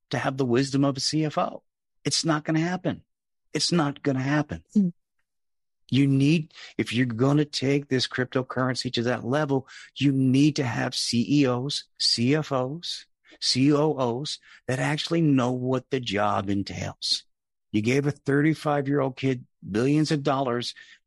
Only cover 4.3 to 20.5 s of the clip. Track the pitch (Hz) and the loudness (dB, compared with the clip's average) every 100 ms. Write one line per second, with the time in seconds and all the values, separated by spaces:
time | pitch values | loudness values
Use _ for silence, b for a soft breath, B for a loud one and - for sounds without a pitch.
4.3 | 147 147 82 - - 185 - _ _ _ | 0 -2 -6 -2 0 0 -2 _ _ _
5.3 | _ _ _ _ _ _ 123 139 135 139 | _ _ _ _ _ _ 2 2 4 4
6.3 | 170 156 B B - 113 107 127 113 135 | 2 0 B B -6 -2 0 -2 0 2
7.3 | 147 147 - 131 143 143 131 - - 127 | 2 0 -2 0 0 0 -2 -2 -4 -4
8.3 | 131 127 - 127 127 127 120 117 120 113 | -2 -4 -2 -2 -2 -4 -2 -2 -2 -2
9.3 | 139 151 139 - B B - 139 135 131 | -2 0 -2 -2 B B -2 0 2 4
10.3 | 131 147 147 127 123 127 - - 120 120 | 4 4 2 -2 -2 -4 -4 -2 0 2
11.3 | 147 135 123 135 - - _ - - 120 | 4 4 2 -4 -6 -10 _ 0 2 2
12.3 | 151 147 135 127 156 - - - _ b | 2 0 -2 -2 -6 -10 -12 -14 _ b
13.3 | b - 127 135 147 156 139 127 117 151 | b -2 2 4 4 2 2 -2 -2 -6
14.3 | - b b - 127 143 147 - 170 160 | -10 b b -6 -2 -2 -4 -2 2 4
15.3 | 135 123 127 123 131 - 131 120 98 104 | 4 2 0 -2 -2 -2 -4 -2 0 0
16.3 | 104 98 101 98 90 98 - - - - | 0 -2 -2 -4 -6 -8 -8 -6 -6 -6
17.3 | _ _ _ _ 107 107 135 143 139 - | _ _ _ _ -2 2 2 0 -2 0
18.3 | 139 147 151 156 147 135 143 135 127 131 | 2 2 0 0 -2 0 0 -2 -2 -2
19.3 | 127 131 _ - 98 131 147 151 156 139 | -2 -6 _ -4 0 2 2 2 0 0
20.3 | 135 135 | 0 0